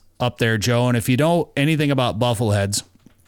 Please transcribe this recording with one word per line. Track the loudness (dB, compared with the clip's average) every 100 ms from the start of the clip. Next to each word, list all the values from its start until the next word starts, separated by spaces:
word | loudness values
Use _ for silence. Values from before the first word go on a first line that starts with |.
| _ -6
up | -4 -2
there, | 0 0
Joe. | 0 0 2
And | 0
if | 0
you | 0
know | 2 0 -2 -2
anything | 0 0 0
about | 0 0 0
buffleheads, | 0 0 0 0 0 -4 -8 _ -20 _